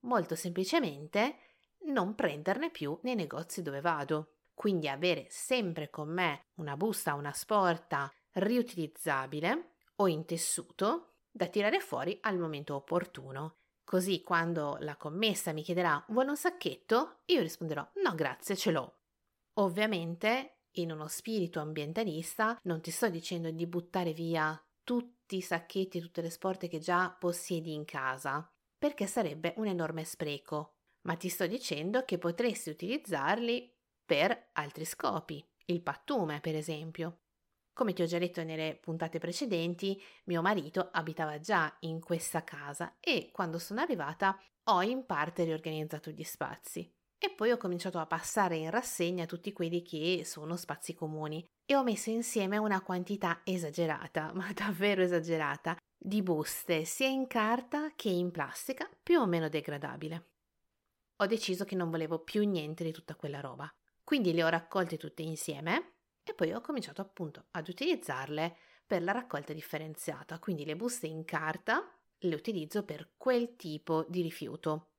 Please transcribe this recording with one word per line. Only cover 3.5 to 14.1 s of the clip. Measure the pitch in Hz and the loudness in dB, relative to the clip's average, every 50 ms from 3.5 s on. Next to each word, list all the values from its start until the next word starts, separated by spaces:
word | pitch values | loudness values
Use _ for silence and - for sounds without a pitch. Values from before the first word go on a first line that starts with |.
| - - | -6 -6
dove | 175 160 139 139 | -4 -4 -4 0
vado. | 143 175 165 147 143 139 156 151 156 - _ _ _ _ _ | 0 0 2 2 0 0 0 0 0 -4 _ _ _ _ _
Quindi | - - 214 196 175 156 147 | 0 2 2 2 4 2 0
avere | 135 135 160 180 170 143 131 - | -2 2 4 4 4 4 0 -10
sempre | - - - - 262 254 220 180 165 160 151 147 | -10 -10 -2 0 2 2 2 0 -2 -4 -6 -6
con | - - 151 151 | -6 -8 -6 -4
me | 165 180 185 165 143 143 - _ _ | 0 2 2 2 0 -2 -8 _ _
una | - 160 147 143 | -8 -6 -6 -2
busta, | 143 185 226 208 - - 165 147 | 0 0 0 0 0 0 -2 -2
una | 143 143 147 139 | 0 -2 -6 -6
sporta | - - - 220 208 190 180 175 170 - _ - 143 139 139 - _ _ _ _ | -8 -2 2 4 6 6 6 4 2 0 _ -2 -2 -2 -2 -6 _ _ _ _
riutilizzabile | - 185 214 240 247 233 240 - 180 160 147 - - - 165 143 135 131 131 143 151 151 175 240 320 349 - _ _ _ _ _ | 2 2 4 4 2 2 0 0 -4 -4 -4 -4 -6 0 0 0 0 0 -2 -4 0 2 2 2 0 -2 -8 _ _ _ _ _
o | _ 202 185 | _ 6 6
in | 165 151 160 | 6 4 0
tessuto | - 170 165 - - - - 175 - - - 190 208 277 339 - _ _ _ _ _ | -2 -2 -2 0 0 -2 -2 -4 -8 -2 0 2 2 2 0 -2 _ _ _ _ _
da | _ 226 180 | _ -2 -2
tirare | 175 - 208 202 208 277 381 | 0 2 2 2 4 4 2
fuori | - - - 123 131 165 208 - _ | 0 0 -4 -2 -2 -2 -2 -2 _
al | 220 196 180 | 0 0 0
momento | 170 160 156 143 143 - 143 | 0 -2 -2 -4 -4 -4 -6
opportuno. | 139 - - 165 175 185 - - - 135 135 131 135 147 160 - _ _ _ _ _ _ | -6 -4 0 0 0 0 0 -10 -14 -12 -10 -8 -8 -8 -8 -10 _ _ _ _ _ _
Così | - - 185 180 190 | 2 2 2 4 4